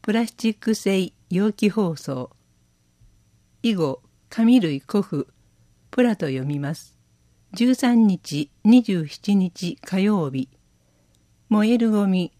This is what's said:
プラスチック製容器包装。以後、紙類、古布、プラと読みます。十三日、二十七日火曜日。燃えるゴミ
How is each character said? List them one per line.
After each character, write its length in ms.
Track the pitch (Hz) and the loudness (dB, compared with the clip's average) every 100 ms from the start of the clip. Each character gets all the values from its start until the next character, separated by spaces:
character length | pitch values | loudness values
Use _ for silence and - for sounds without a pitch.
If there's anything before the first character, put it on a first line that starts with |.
プ 100 | - | -2
ラ 160 | 220 233 | -2 -4
ス 40 | |
チ 160 | - 226 | -4 -4
ッ 100 | 208 | -4
ク 160 | - | -4
製 380 | 220 - 196 180 _ _ | -2 -2 -2 -4 _ _
容 240 | 180 208 | -2 -2
器 160 | 208 208 | 0 -2
包 280 | 226 190 156 | 0 -4 -4
装。 340 | - 131 123 _ _ _ _ _ _ _ _ _ _ _ _ _ | -10 -10 -10 _ _ _ _ _ _ _ _ _ _ _ _ _
以 120 | 233 | -4
後、 280 | 202 156 - _ _ _ | -2 -2 -4 _ _ _
紙 280 | - 226 254 | 0 4 4
類、 200 | 175 139 | 4 -4
古 240 | _ 202 | _ -4
布、 260 | 196 147 - _ _ _ _ _ _ | -4 -6 -8 _ _ _ _ _ _
プ 120 | - | 0
ラ 140 | 247 214 | 0 0
と 120 | 151 | -4
読 180 | 131 135 | -4 -4
み 120 | 143 | -6
ま 160 | 143 | -6
す。 220 | 165 - _ _ _ _ _ _ | -8 -14 _ _ _ _ _ _
十 220 | 190 240 | -2 0
三 320 | 254 254 240 220 | 2 2 4 4
日、 440 | 180 - 147 147 _ | 2 -4 -8 -8 _
二 180 | 208 247 | 6 6
十 240 | 233 185 151 | 4 -4 -4
七 300 | - - 202 | -10 -2 0
日 400 | 185 - 175 - | 0 -4 -10 -10
火 160 | - 190 | -6 -2
曜 300 | 196 208 147 | 0 0 -2
日。 180 | 131 131 _ _ _ _ _ _ _ _ _ _ | -6 -10 _ _ _ _ _ _ _ _ _ _
燃 220 | 214 214 | 0 2
え 40 | 240 | 2
る 140 | 226 | 2
ゴ 160 | 214 202 | 0 0
ミ 260 | 185 175 | 0 -2